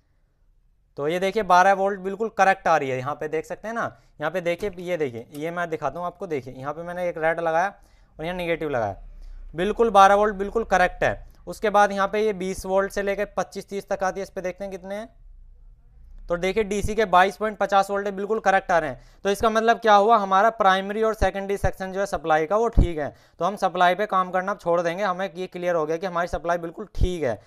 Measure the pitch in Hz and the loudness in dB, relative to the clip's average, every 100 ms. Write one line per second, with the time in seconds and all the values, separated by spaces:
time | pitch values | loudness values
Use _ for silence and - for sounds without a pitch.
0 | _ _ _ _ _ _ _ _ _ - | _ _ _ _ _ _ _ _ _ -6
1 | 147 180 190 214 185 180 190 196 196 196 | -2 0 -2 0 4 6 6 6 2 -2
2 | 185 196 226 - 190 190 190 156 135 127 | -8 -6 -4 2 4 4 4 2 2 -4
3 | 127 147 156 156 156 175 214 233 143 - | -4 -6 -4 -6 -6 -10 -8 -6 -6 -8
4 | _ - 151 185 170 170 208 180 180 170 | _ -8 -4 -2 -2 -2 -4 -6 -4 -2
5 | 139 113 - 147 160 175 175 160 139 160 | -2 -4 -12 -8 -6 -4 -6 -4 -6 -6
6 | 175 170 190 147 127 131 139 151 170 175 | -8 -8 -6 -6 -6 -12 -10 -8 -8 -6
7 | 175 160 160 165 165 160 196 - _ _ | -4 -2 0 0 0 0 0 -4 _ _
8 | _ - 160 180 170 160 156 127 104 95 | _ -12 -8 -6 -4 -2 -2 -2 -2 -6
9 | - - - - - 151 202 214 233 196 | -14 -18 -16 -16 -12 -4 -2 2 4 6
10 | 196 202 214 190 202 226 220 185 180 - | 8 6 2 -2 -4 -4 0 2 2 0
11 | 139 101 - - - 175 214 202 202 196 | -2 -2 -10 -20 -16 -4 0 4 2 2
12 | 190 214 220 185 185 185 190 190 196 202 | -2 0 -2 -2 -6 -6 -2 0 0 -2
13 | 196 196 202 - 180 202 - 196 - 190 | -4 -4 -4 -6 -8 -8 -10 -10 -6 -4
14 | 190 190 185 196 180 175 196 185 190 202 | -4 -4 -8 -8 -8 -8 -10 -12 -12 -12
15 | 240 - - - - - - - _ - | -12 -18 -20 -20 -20 -20 -20 -20 _ -20
16 | - - - 175 185 196 196 202 202 220 | -20 -14 -6 -2 -2 -2 -2 -2 -2 0
17 | 208 175 196 - 214 208 202 196 190 196 | 4 4 4 0 -6 -2 2 2 2 -2
18 | 202 190 202 220 196 190 185 170 151 123 | -4 -6 -4 -2 2 2 2 0 0 -6
19 | - _ 196 202 226 220 226 226 220 202 | -16 _ -4 0 2 2 2 2 6 6
20 | 208 226 196 190 220 226 190 190 196 214 | 8 4 4 4 4 4 4 4 0 0
21 | 220 208 190 196 196 202 190 - 190 185 | 0 2 0 -2 -4 -2 -2 -4 -6 -4
22 | 196 170 160 156 156 208 233 - 170 156 | -4 -2 2 2 2 2 2 4 2 2
23 | 131 - _ - 175 208 185 180 180 185 | -8 -10 _ -4 -4 0 -2 2 2 2
24 | 208 190 185 185 185 196 170 175 170 175 | 0 -2 0 -2 -2 -4 0 0 0 -2
25 | 208 180 190 165 180 180 175 170 151 165 | -4 -4 -6 -8 -10 -6 -2 0 0 -4
26 | 190 170 175 175 170 175 165 - 202 - | -4 -4 -4 -4 -2 -2 -4 -10 -8 0
27 | 190 175 135 101 | 0 0 -2 -4